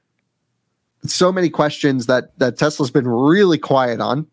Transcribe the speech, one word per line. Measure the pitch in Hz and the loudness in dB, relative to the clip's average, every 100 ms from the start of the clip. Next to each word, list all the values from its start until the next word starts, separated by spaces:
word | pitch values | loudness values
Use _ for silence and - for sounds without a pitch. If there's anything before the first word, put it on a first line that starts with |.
| _ _ _ _ _ _ _ _ _ _ - | _ _ _ _ _ _ _ _ _ _ -8
So | - 180 | 0 0
many | 190 170 | 2 -2
questions | - 147 - 147 131 117 | 0 -2 0 -2 0 0
that, | 127 - - | -2 -2 -4
that | 127 113 | -4 0
Tesla's | 151 151 135 | -2 -2 -2
been | 151 123 | -2 0
really | 117 139 190 190 151 | 2 2 4 4 2
quiet | - 135 127 113 | 0 0 0 -2
on. | 107 135 156 | -4 -4 -6